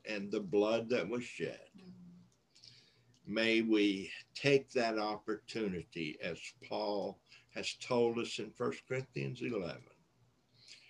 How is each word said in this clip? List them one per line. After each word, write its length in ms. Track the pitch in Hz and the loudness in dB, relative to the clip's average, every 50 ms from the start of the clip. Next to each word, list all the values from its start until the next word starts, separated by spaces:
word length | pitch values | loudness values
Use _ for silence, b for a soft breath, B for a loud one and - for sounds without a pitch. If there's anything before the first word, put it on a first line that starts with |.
| - | -8
and 260 | 110 107 101 101 101 | -6 -6 -6 -4 -2
the 100 | 110 104 | -2 -4
blood 480 | 101 85 104 101 104 110 113 110 117 113 | -2 2 4 4 4 4 4 2 2 0
that 200 | 123 110 85 98 | 0 0 0 0
was 140 | 120 123 | -2 -4
shed. 380 | 120 - - 87 80 67 - - - - - - - - - - - - - - - - _ _ _ _ b b b b b b b b b b b b b _ _ | -4 -8 -6 -6 -6 -6 -6 -10 -16 -20 -20 -20 -20 -20 -18 -18 -20 -20 -20 -20 -20 -20 _ _ _ _ b b b b b b b b b b b b b _ _
May 360 | - 104 113 113 113 113 113 | -4 0 2 4 6 6 4
we 480 | 113 110 107 104 104 104 95 98 90 - B B B _ - | 6 6 6 6 6 6 4 0 -4 -8 B B B _ -10
take 360 | - - 143 143 135 123 - | 0 4 6 6 6 4 2
that 260 | - 123 113 113 110 107 | 0 2 2 2 0 0
opportunity, 1200 | 104 107 107 104 - 110 104 107 - - - 113 110 98 90 85 80 - - 87 78 73 - - | -2 -2 -4 -4 -4 -6 -6 -6 -6 -8 -4 -2 -2 -2 -2 -4 -8 -8 -8 -6 -6 -6 -6 -6
as 200 | - 90 80 - - - - _ - - | -6 -6 -6 -8 -10 -14 -16 _ -10 -6
Paul 520 | 104 104 107 104 104 98 92 101 98 - b b b b b b - | -4 -2 -2 -2 -2 -2 -2 -4 -6 -10 b b b b b b -10
has 200 | 107 98 - - | -6 -6 -6 -8
told 440 | - - - 127 120 120 117 117 117 | -8 -4 0 4 4 4 4 2 0
us 220 | 110 110 - - | -2 -4 -4 -6
in 100 | 107 110 | -8 -8
First 320 | - - 123 123 - - - - | -6 -4 -4 -4 -4 -6 -6 -6
Corinthians 520 | 127 131 135 - - 143 - 135 131 127 | -6 -6 -6 -6 -6 -4 -4 -4 -4 -4
eleven, 440 | 127 123 113 98 87 78 65 62 - - - _ _ _ _ _ _ _ _ _ _ _ B B B B B B B | -4 -2 -2 -2 -2 -4 -6 -10 -14 -20 -20 _ _ _ _ _ _ _ _ _ _ _ B B B B B B B